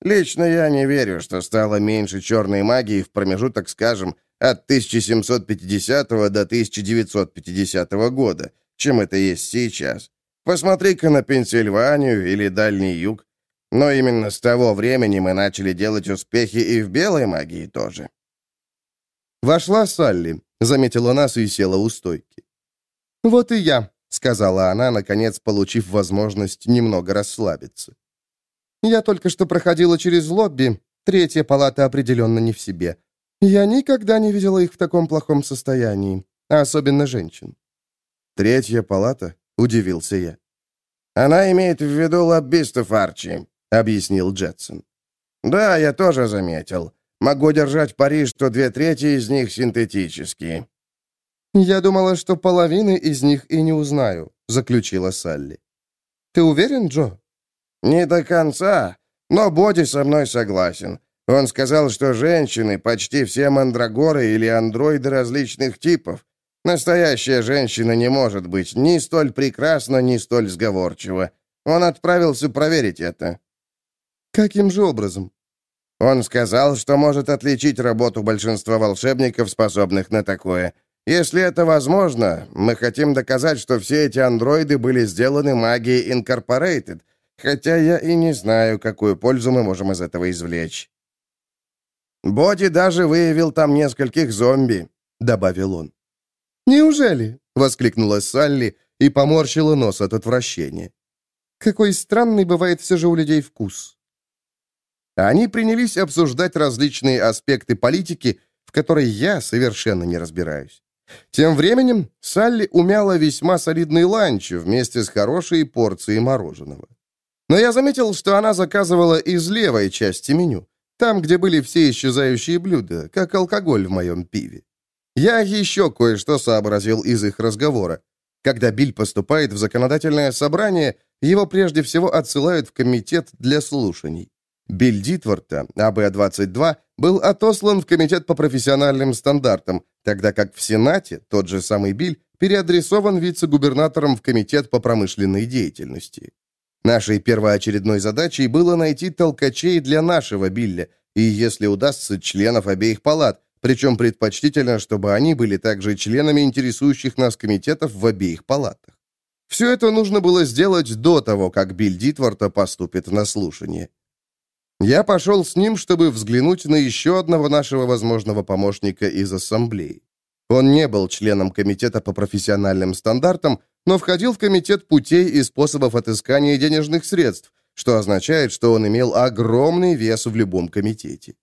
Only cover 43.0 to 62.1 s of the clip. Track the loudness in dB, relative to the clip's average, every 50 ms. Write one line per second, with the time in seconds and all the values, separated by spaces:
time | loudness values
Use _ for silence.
43 | 0 0 -4 -10 -10 -10 -10 -10 -12 _ _ _ _ 0 2 2 2 2 0 -2
44 | -2 -2 -2 0 0 -2 -2 -4 -6 -8 -8 -12 -18 -16 -16 -18 -20 _ _ _
45 | _ _ _ _ _ _ _ _ -2 0 2 2 2 2 2 2 2 2 2 2
46 | 2 2 2 2 0 0 -2 -2 -4 -4 -6 -8 -8 -8 -8 -8 -8 -8 _ _
47 | _ _ _ -2 0 0 0 2 2 2 2 2 0 0 0 -2 -2 -2 0 2
48 | 2 2 2 0 -2 -2 -2 -2 -2 0 0 0 -2 -2 0 -2 -2 -2 0 0
49 | 0 0 0 0 0 -2 -2 -2 -2 -4 -4 -4 -2 -2 0 -2 -2 -2 -2 -4
50 | -4 -4 -8 -12 -12 -12 -12 -10 -8 -8 -8 -8 -10 _ _ _ _ _ _ _
51 | _ _ _ _ _ _ _ _ _ _ 2 4 4 4 2 2 2 2 2 2
52 | 2 2 0 -2 -2 -2 -2 0 2 2 2 4 2 2 2 0 2 2 0 0
53 | 0 -2 -2 2 2 2 2 2 -2 -4 -2 0 0 0 0 0 -2 -2 0 0
54 | 0 -2 -2 -6 -10 -14 _ _ _ -2 -2 -2 0 2 0 0 0 0 -4 -2
55 | -2 -4 -4 -6 -8 -8 -8 -8 -10 -12 -14 -18 _ _ _ _ _ _ _ _
56 | _ _ _ _ _ _ 2 4 4 4 4 4 2 2 0 -2 -2 -2 0 -2
57 | -2 -2 -4 -12 _ _ _ _ _ _ _ _ _ _ _ -2 0 2 4 4
58 | 4 2 2 0 2 2 0 2 2 0 -2 -2 0 0 0 0 -2 -4 -8 _
59 | _ _ _ _ _ 0 2 4 4 2 4 4 4 4 4 2 0 0 0 -2
60 | 0 2 2 2 0 0 -2 -4 -2 -2 0 0 0 -2 -2 -6 -10 -12 -12 -12
61 | _ _ _ _ 0 2 2 2 2 0 -2 -2 -2 2 2 2 2 2 0 -2
62 | 0 0